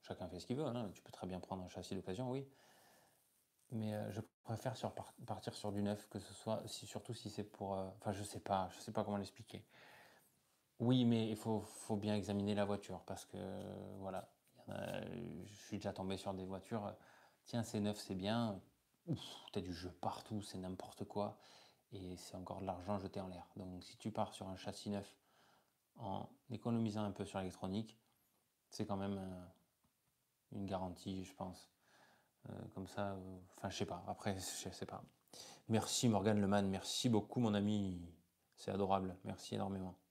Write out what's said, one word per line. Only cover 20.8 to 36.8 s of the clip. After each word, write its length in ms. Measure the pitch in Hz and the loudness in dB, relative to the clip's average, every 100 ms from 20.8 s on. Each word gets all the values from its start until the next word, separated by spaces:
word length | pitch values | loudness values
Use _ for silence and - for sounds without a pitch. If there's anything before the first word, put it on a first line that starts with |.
| - - 101 | -8 -8 -4
quoi, 320 | - 104 113 - - - - _ | 0 0 -2 -16 -20 -20 -20 _
et 260 | 101 92 90 | -8 -6 -6
c'est 180 | - 95 | -8 -8
encore 260 | 92 95 | -6 -4
de 40 | 95 | -2
l'argent 320 | 90 90 104 | -4 0 0
jeté 240 | 92 - | 0 -4
en 60 | 92 | -4
l'air. 200 | 90 - - | -6 -10 -8
Donc, 280 | 92 90 | -8 -8
si 140 | - - | -10 -6
tu 140 | 113 | -4
pars 220 | 104 101 | 0 -2
sur 160 | - 95 | -2 -8
un 60 | 92 | -6
châssis 340 | - - - | -6 -6 -2
neuf, 260 | 101 98 - _ _ - - _ _ _ - | -2 -4 -14 _ _ -20 -20 _ _ _ -10
en 300 | 107 95 104 - _ | -4 -4 -4 -14 _
économisant 540 | 110 123 117 113 104 | -4 2 4 4 2
un 80 | 104 | 0
peu 120 | 98 | 0
sur 140 | 98 98 | -2 0
l'électronique, 640 | 92 90 92 98 113 - _ _ _ _ _ _ _ | -2 -4 -2 0 -2 -10 _ _ _ _ _ _ _
c'est 180 | - 107 | -6 -2
quand 100 | 98 | 0
même, 220 | 98 101 | 0 -2
euh, 260 | 95 92 90 - _ _ _ _ _ _ _ _ _ | -4 -8 -10 -18 _ _ _ _ _ _ _ _ _
une 120 | 107 98 | -4 0
garantie, 580 | 95 92 87 - 95 | 2 0 -4 -4 -2
je 100 | 92 | -4
pense. 360 | - 95 87 - _ _ - - - _ _ - | -4 -6 -6 -14 _ _ -20 -20 -20 _ _ -10
Euh, 40 | 98 - | -8 -8
comme 120 | - 95 | -6 -6
ça, 260 | - 101 | -2 0
euh, 280 | 95 92 92 92 - | -2 -6 -10 -14 -6
enfin, 140 | 190 | -4
je 80 | - | -2
sais 80 | 95 | -2
pas. 180 | - 87 | -2 -4
Après, 300 | - - 95 | -2 0 0
je 340 | 90 - - | -2 -4 -6
sais 160 | - - | -6 -6
pas. 160 | 98 - _ _ - - - - | -6 -10 _ _ -16 -14 -16 2
Merci 400 | 110 107 - 123 | 4 4 4 6
Morgane 320 | 104 98 107 | 8 8 8
Leman, 260 | 101 101 101 | 8 6 6
merci 400 | 95 | 2